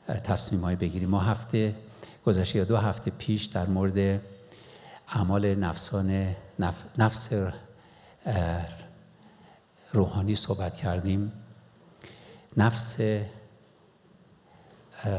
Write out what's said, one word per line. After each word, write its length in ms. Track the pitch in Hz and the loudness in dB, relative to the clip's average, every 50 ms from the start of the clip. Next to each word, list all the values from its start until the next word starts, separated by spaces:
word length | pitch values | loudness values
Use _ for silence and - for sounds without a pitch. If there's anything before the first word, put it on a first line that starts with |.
| - | -8
تصمیمایی 680 | - - - - - 92 - - - 101 87 87 90 90 | -6 -6 -4 0 0 0 0 2 0 0 0 0 0 0
بگیریم. 340 | 87 87 85 82 92 92 92 | 0 -2 -2 -2 -2 0 2
ما 100 | 101 95 | 2 2
هفته 560 | 92 110 101 - - - - 113 107 104 107 - - - - - - - - - - | 2 2 0 0 -2 -2 0 0 2 0 -2 -6 -12 -18 -20 -20 -20 -20 -20 -2 0
گذشته 320 | 120 95 92 90 - - | 2 2 4 2 2 2
یا 80 | 104 92 | 2 2
دو 120 | 92 117 | 4 2
هفته 340 | 104 107 104 95 - - 95 | 2 2 0 -2 -2 -4 -6
پیش 340 | - - - - 107 104 101 | -6 -4 -2 -2 0 -2 -2
در 200 | - - 92 90 | -4 -4 -2 0
مورد 560 | 95 92 92 95 95 95 101 98 98 98 98 - - - - - - - - - - - - - - - - - | 0 2 2 2 2 2 2 2 2 2 0 -2 -8 -18 -20 -20 -20 -20 -20 -20 -20 -20 -20 -20 -20 -20 -20 -14
اعمال 480 | - - 104 95 90 98 101 101 101 98 | -4 0 0 2 2 2 2 2 2 2
نفسان-، 800 | 101 95 85 82 - - - - 98 95 95 98 95 95 92 90 - - - - - | 2 0 0 0 -2 -2 0 0 0 2 2 2 0 0 -2 -4 -6 -10 -10 -4 -2
نف-، 380 | 92 85 87 - - - - | -2 -2 -2 -4 -12 -6 2
نفس، 320 | - 110 107 - - - - 110 101 95 92 - - - - - - - - - - - - - - - | 4 4 4 4 2 0 0 0 0 0 -2 -4 -8 -14 -20 -20 -20 -20 -20 -20 -20 -20 -20 -20 -8 -4
اه، 400 | - 107 90 85 85 85 92 85 - - - - - - - - - - - - - - - - - - - _ _ _ _ - - | 0 0 2 2 2 0 -2 -4 -6 -10 -16 -18 -20 -20 -20 -20 -20 -20 -20 -20 -20 -20 -20 -20 -20 -20 -20 _ _ _ _ -12 0
روحانی 440 | - 104 92 85 - 98 95 104 104 | 2 2 2 4 2 0 0 2 2
صحبت 400 | 98 - - 101 92 92 85 - | 2 2 0 -2 -2 -2 -6 -6
کردیم. 560 | - - 95 87 92 90 98 95 101 104 107 - - - - - - - - _ - - - - - - - - - - - - - - - - | -4 -2 -2 0 0 0 0 0 0 0 -4 -6 -12 -18 -20 -20 -20 -20 -20 _ -20 -20 -20 -20 -20 -20 -20 -20 -20 -20 -20 -20 -20 -20 -2 2
نفس، 400 | 117 107 117 113 - - - - - | 4 4 4 4 2 0 0 0 0
اه، 240 | 110 107 107 104 104 98 - - - - - - - _ _ _ _ _ _ _ _ _ - _ - - - - _ - - - - - - - - - - - - 104 98 | 0 0 0 0 -2 -6 -10 -16 -20 -20 -20 -20 -20 _ _ _ _ _ _ _ _ _ -20 _ -20 -20 -20 -20 _ -20 -20 -20 -20 -20 -20 -20 -20 -20 -16 -6 -4 -2 -2